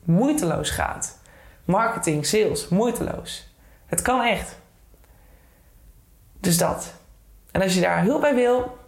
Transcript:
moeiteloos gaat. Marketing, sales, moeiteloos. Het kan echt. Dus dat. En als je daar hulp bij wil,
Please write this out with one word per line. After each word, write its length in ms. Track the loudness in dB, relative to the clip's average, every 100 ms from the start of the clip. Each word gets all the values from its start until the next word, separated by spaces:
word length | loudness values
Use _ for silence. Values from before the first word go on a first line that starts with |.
moeiteloos 680 | 0 2 4 2 0 -2 -4
gaat. 480 | -2 -4 -4 -12 -12 -20 -20 -20 -8
Marketing, 640 | -2 0 0 -2 -2 -2 0
sales, 420 | 0 2 -2 -2
moeiteloos. 840 | 0 0 -2 -6 -8 -10 -14 -18 _ -20 -20 -6
Het 160 | -2
kan 200 | 0 0
echt. 360 | 0 -2 -4 -16 -20 _ _ -20 -20 -20 -20 -20 _ _ _ -20 -20 -20 _ _ -20 -6
Dus 180 | 0 0
dat. 360 | 0 -2 -10 -16 -20 -20 -20 -20 -6
En 120 | -2
als 120 | 2
je 60 | 2
daar 220 | 2 2
hulp 180 | 2 2
bij 140 | 2
wil, 420 | 4 4 2 -2 -10